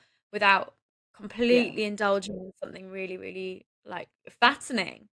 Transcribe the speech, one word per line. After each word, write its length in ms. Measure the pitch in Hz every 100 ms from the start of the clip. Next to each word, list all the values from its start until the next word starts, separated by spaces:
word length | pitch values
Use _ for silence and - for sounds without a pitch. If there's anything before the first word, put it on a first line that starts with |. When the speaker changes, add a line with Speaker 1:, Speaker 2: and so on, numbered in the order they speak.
| _ _ _
Speaker 1:
without 420 | 208 202 196 - - _ _ _ _ 208 - 240
Speaker 2:
Yeah. 240 | 247 233
Speaker 1:
completely 140 | - 214
indulging 500 | 208 208 202 196 190
in 140 | 185 -
something 260 | - 185 190
really, 260 | 190 190 185
really, 480 | 190 185 190 185 - _ -
like, 240 | 180 - _ - -
fattening. 680 | 240 277 - 240 180 58 -